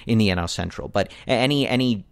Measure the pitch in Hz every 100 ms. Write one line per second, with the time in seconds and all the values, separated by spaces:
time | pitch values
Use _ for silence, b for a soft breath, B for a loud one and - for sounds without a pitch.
0 | - 113 104 90 87 - 87 - - 101
1 | 92 B - 120 131 143 139 123 127 107
2 | -